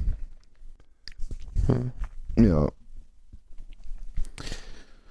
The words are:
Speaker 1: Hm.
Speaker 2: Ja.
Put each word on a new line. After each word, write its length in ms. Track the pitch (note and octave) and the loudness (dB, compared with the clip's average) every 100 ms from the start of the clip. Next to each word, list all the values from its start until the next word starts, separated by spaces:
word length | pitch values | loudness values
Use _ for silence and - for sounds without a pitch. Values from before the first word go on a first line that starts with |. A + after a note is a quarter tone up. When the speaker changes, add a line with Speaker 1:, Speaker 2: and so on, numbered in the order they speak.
| - - - - - - - - - - - - - - - - B2+ | 2 0 -6 -10 -20 -18 -16 -16 -20 -18 -16 -4 -4 -4 -4 2 4
Speaker 1:
Hm. 240 | B2 B2 - - - - - | 4 2 -4 -6 -6 0 6
Speaker 2:
Ja. 240 | A2 D#2 D2 - - - - - - - - - - - - - - - - - - - - - - - - | 8 8 4 0 -14 -16 -16 -20 -20 -20 -12 -12 -10 -10 -8 -6 -2 2 0 0 -6 -6 -6 -12 -14 -20 -18